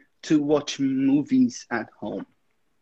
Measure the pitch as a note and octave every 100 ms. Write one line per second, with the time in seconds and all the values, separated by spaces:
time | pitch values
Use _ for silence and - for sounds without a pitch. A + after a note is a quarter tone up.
0 | _ _ - D#3 D3 C#3+ - - C3+ C3
1 | C3+ C#3+ C#3 C3 B2 - - A#2 A2+ -
2 | G#2 G2 - _ _ _ _ _